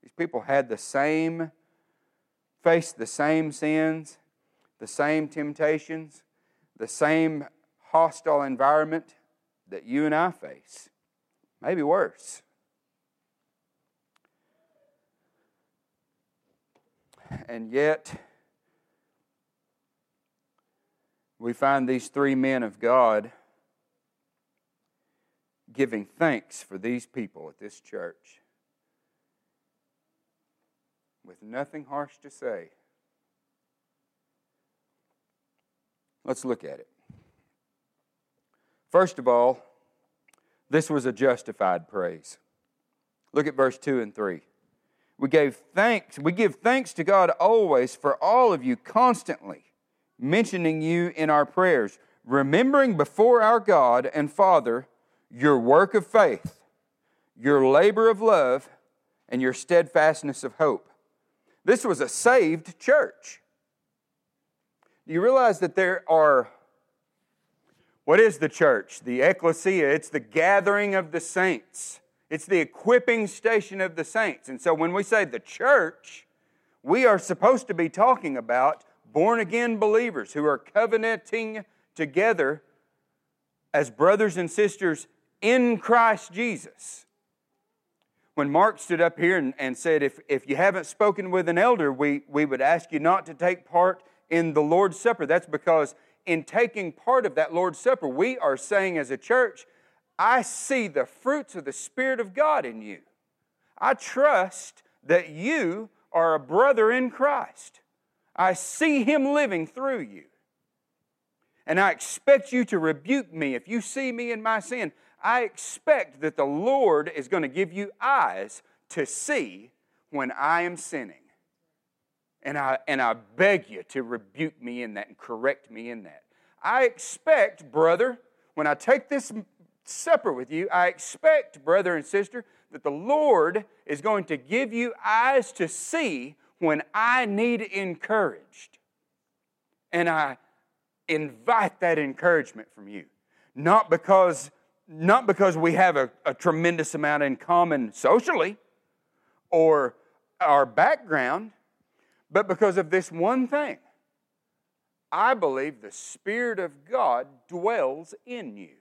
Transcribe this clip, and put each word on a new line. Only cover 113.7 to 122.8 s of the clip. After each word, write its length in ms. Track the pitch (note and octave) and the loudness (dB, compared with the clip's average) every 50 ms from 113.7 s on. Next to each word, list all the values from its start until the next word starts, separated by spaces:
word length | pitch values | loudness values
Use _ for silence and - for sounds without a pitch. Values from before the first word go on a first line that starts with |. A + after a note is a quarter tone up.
| A3 A#3+ G3+ | -8 -8 -8
see 280 | - - C4+ C4+ C4 | -6 -8 -6 -6 -6
me 220 | A#3+ A#3 A#3+ A#3+ A#3 | -6 -6 -8 -8 -8
in 100 | A3 G#3+ | -4 -2
my 180 | A3 A3+ G#3+ | -2 -2 -2
sin. 320 | G#3 - A#3+ B3+ G#3+ D#3 _ _ _ _ _ _ - | -4 -8 -8 -8 -8 -10 _ _ _ _ _ _ -2
I 200 | - A#3 B3+ A#3+ | 0 0 0 -2
expect 800 | G3+ - - - - - - _ - D4+ C4 F#3+ - - C3+ | -4 -8 -14 -18 -18 -18 -8 _ 2 2 2 2 -6 -10 -6
that 160 | C#3+ D#3 D3+ | -6 -6 -2
the 80 | - C#3+ | -2 -2
Lord 640 | C#3 C#3+ D3+ F#3+ A#3+ C4+ C#4 B3+ G3+ D#3+ D3 D3+ E3 D#3+ | -2 -2 -2 0 0 2 2 2 4 2 2 0 -2 -8
is 140 | D#3 C3+ B2 | -10 -6 -4
gonna 200 | F#3 F3+ D#3+ C#3 | -4 -4 -4 -4
give 240 | B2+ F3+ G3 E3 E3 | -4 -4 -4 -4 -4
you 180 | F#3+ G3+ G3 - _ | -10 -10 -10 -10 _
eyes 640 | - B3+ C#4 C4 F3 A#2 F2+ F#2+ G2 G#2+ - - _ _ _ _ _ _ | -2 0 2 2 2 0 -2 -6 -10 -12 -14 -20 _ _ _ _ _ _
to 140 | - - F#2+ | -6 -6 -6
see 680 | - - - - - D4 B3+ D#3 G#2 F2+ F#2+ G#2+ A#2+ _ _ _ _ _ _ _ _ | -6 -6 -12 -6 -4 -4 -4 -4 -6 -12 -18 -20 _ _ _ _ _ _ _ _ _
when 200 | - C#3+ C3+ B2+ - | -8 -6 -6 -6 -6
I 300 | - C#3 D3+ E3 E3+ F3 | -4 -2 0 0 0 -2
am 140 | F3 F3+ | -4 -8
sinning. 400 | E3+ - - - D3 B2 G2 D#2 _ _ _ _ _ _ _ _ _ _ _ _ _ _ _ _ _ _ _ _ _ _ _ _ _ _ | -10 -14 -12 -12 -12 -12 -12 -18 _ _ _ _ _ _ _ _ _ _ _ _ _ _ _ _ _ _ _ _ _ _ _ _ _ _
And 120 | C#3+ C#3+ D3 | -8 -6 -4
I, 180 | C#3 C3+ C3 C3 | -2 -2 -2 -4